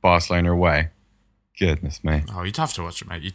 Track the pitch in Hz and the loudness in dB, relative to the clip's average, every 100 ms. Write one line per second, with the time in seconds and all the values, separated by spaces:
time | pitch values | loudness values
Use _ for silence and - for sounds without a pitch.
0 | 92 87 85 87 87 87 87 73 80 _ | 6 4 2 0 2 4 4 2 0 _
1 | _ _ _ _ _ - 95 78 - - | _ _ _ _ _ -2 0 0 -4 -6
2 | 87 76 73 95 90 110 156 - 85 85 | -2 0 -2 -6 -8 -4 -4 -4 -6 -10
3 | - 87 85 | -12 -10 -10